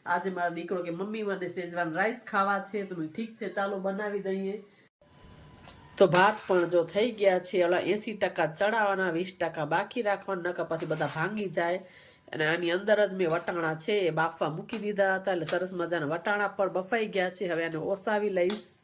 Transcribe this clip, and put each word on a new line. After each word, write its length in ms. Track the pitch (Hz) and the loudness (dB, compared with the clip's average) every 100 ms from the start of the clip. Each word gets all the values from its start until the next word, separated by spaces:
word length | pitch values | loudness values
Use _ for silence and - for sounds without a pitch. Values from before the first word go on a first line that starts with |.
| - | -2
આજે 240 | 185 190 | -2 0
મારો 260 | 180 175 170 | -2 -2 -2
દીકરો 280 | 170 180 | -4 -4
કે, 80 | 175 | -2
"મમ્મી, 320 | 170 202 220 | -4 -4 -4
મને 240 | 202 185 175 | -4 -4 -4
શેઝવાન 460 | 175 170 170 170 | -6 -6 -4 -2
રાઈસ 320 | 165 214 240 - | 0 0 -2 -2
ખાવા 320 | 208 196 196 | 0 2 0
છે." 240 | 196 214 | -2 -6
તો 120 | 190 175 | -6 -6
મેં, 180 | 156 | -6
"ઠીક 240 | 220 226 - | -6 -8 -8
છે, 160 | 196 | -8
ચાલો 260 | 202 196 196 | -4 -2 -2
બનાવી 400 | 190 196 208 202 | -2 -2 -4 -4
દઈએ." 360 | 190 190 190 214 - _ _ _ - - - - - - - - - - | -4 -2 -4 -6 -10 _ _ _ -20 -20 -20 -20 -20 -20 -20 -20 -4 4
તો 100 | 190 | 6
ભાત 280 | 175 202 214 - | 8 6 4 2
પણ 220 | 185 170 | 2 4
જો 140 | 175 | 2
થઈ 280 | 165 202 240 | 2 2 0
ગયા 280 | 202 196 185 | 2 4 4
છે. 240 | 180 190 | 2 2
ઓલા 160 | 175 180 | 4 2
એંસી 380 | - 208 226 208 | 2 0 -2 -2
ટકા 280 | 185 180 160 | -2 0 -2
ચડાવવાના, 680 | 156 202 226 202 190 185 | 2 0 2 2 2 0
વીસ 260 | 165 185 - | 0 -4 -4
ટકા 260 | 165 165 147 | -4 -2 0
બાકી 360 | 165 202 254 | 0 0 -2
રાખવાના, 400 | 208 190 - 185 | 0 -2 -2 -4
નકર 220 | 175 175 | -2 -4
પછી 220 | 160 160 160 | -4 -4 -2
બધા 220 | 156 147 147 | -2 -2 0
ભાંગી 340 | 175 214 196 | -2 -2 -4
જાય. 300 | 165 170 185 185 - - - - | -2 0 -2 -6 -20 -20 -20 -10
અને 120 | 156 156 | -2 0
આની 260 | 170 175 | 2 0
અંદર 360 | 180 202 208 202 | 0 4 4 4
જ 60 | |
મેં 140 | 190 170 | 2 2
વટાણા 480 | 170 175 180 165 156 | 2 0 -2 -2 -2
છે 180 | - 208 | 0 2
એ 100 | 175 | 2
બાફવા 400 | 160 165 - 165 | 2 0 0 -4
મૂકી 280 | 160 214 226 | -4 -6 -6
દીધા 380 | 208 202 196 190 | -2 2 2 2
હતા, 160 | 190 | 0
એટલે 140 | 180 156 | -2 0
સરસ 280 | 180 185 | -2 -2
મજાના 320 | 180 170 170 147 | -4 -2 -2 -2
વટાણા 420 | 170 214 208 196 | -2 0 0 0
પણ 220 | - 185 | 0 0
બફાઈ 380 | 185 185 233 214 | 0 -2 -2 0
ગયા 220 | 185 180 | 0 -2
છે. 180 | 180 190 | -2 -2
હવે 180 | 165 165 | 0 -2
આને 100 | 160 | -2
ઓસાવી 540 | 170 196 226 214 208 | -2 -2 0 0 2
લઈશ. 300 | 185 180 214 - - | 2 2 2 -4 -16